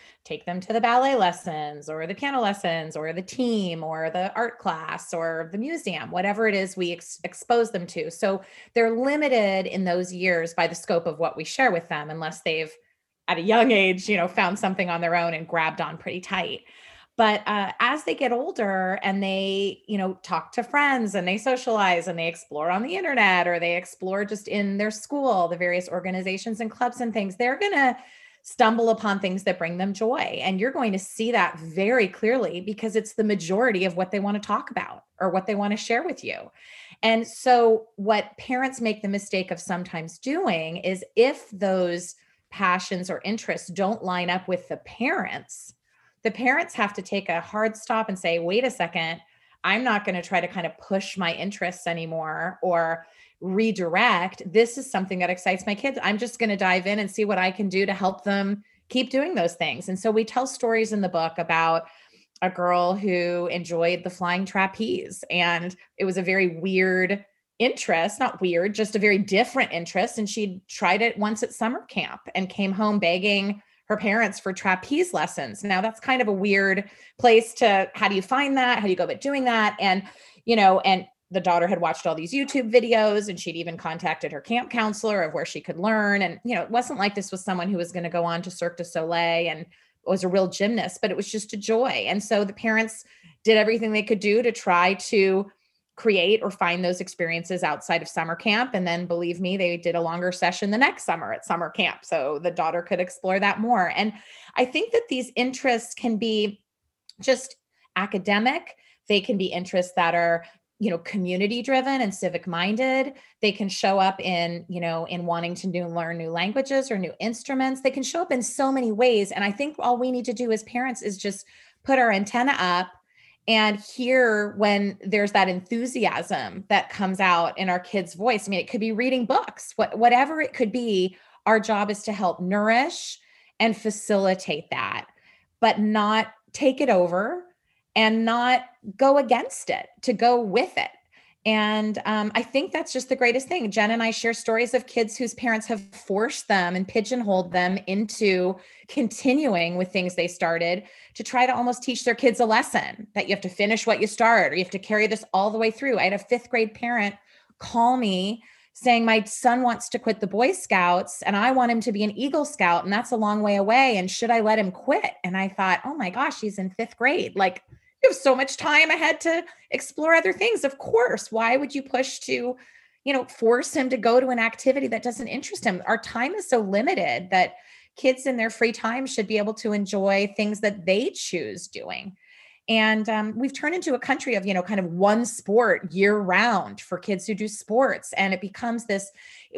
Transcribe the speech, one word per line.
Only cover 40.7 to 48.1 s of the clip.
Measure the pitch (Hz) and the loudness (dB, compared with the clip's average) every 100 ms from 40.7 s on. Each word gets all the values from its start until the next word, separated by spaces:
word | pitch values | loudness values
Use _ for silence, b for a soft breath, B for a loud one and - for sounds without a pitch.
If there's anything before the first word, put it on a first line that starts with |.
| 170 | -6
is | 180 190 - - | -4 -6 -2 4
if | 247 294 - | 4 4 -10
those | 190 196 190 175 175 175 - b b _ | -4 0 2 0 -2 -8 -16 b b _
passions | - 190 185 - 185 180 | -2 0 0 -2 -6 -6
or | 160 190 | -6 -4
interests | 220 - 170 - | -6 -4 -6 -6
don't | 175 196 226 | -2 -2 -2
line | 185 180 175 | -4 -4 -2
up | 180 185 | -4 -2
with | 180 - | -4 -4
the | 147 | -12
parents, | - - 247 359 190 131 - - - _ _ _ _ _ | -12 -4 -2 -2 -4 -8 -12 -20 -20 _ _ _ _ _
the | 220 | -6
parents | 208 247 285 - | 0 0 0 -2
have | - 208 | -2 -2
to | - | -2
take | 190 202 196 | -6 -6 -2
a | 170 | -4
hard | 170 214 220 | -4 -2 -2
stop | 220 - 220 220 | -2 -4 -2 -2